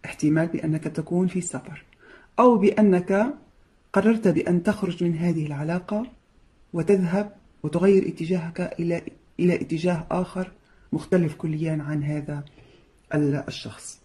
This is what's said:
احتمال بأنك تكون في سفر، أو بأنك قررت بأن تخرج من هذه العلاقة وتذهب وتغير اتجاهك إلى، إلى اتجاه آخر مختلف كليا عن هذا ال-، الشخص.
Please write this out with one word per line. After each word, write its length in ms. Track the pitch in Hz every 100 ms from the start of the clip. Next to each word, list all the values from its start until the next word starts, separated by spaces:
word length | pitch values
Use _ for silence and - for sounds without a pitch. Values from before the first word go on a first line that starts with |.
| -
احتمال 420 | - 151 160 165
بأنك 360 | 160 156 156
تكون 440 | 151 160 156 175 185
في 140 | 180
سفر، 420 | 175 - - 156 _ _ - - _ -
أو 180 | 247 226
بأنك 760 | 196 - 214 180 180 196 240 294 _ _ _ _ _
قررت 340 | 196 208 226 202
بأن 360 | 160 - 175
تخرج 400 | 170 202 180 170
من 120 | 175 160
هذه 300 | 175 160 151
العلاقة 600 | 143 151 180 180 208 254 - _ _ _ _ _
وتذهب 640 | 170 160 196 180 190 208 - _ _
وتغير 440 | 151 170 190 196 -
اتجاهك 680 | - 165 185 165 170 180 -
إلى، 220 | 170 165 - - _ -
إلى 160 | 175 170
اتجاه 520 | 143 165 175 170 165
آخر 400 | 165 185 185 180 - _ _ _
مختلف 440 | 156 - 185 165 156
كليا 480 | 165 156 160 156 143
عن 160 | 151
هذا 400 | 147 151 143 147 143 _ - _ _ _ _
ال-، 300 | 147 147 143 -
الشخص. 520 | - - - - -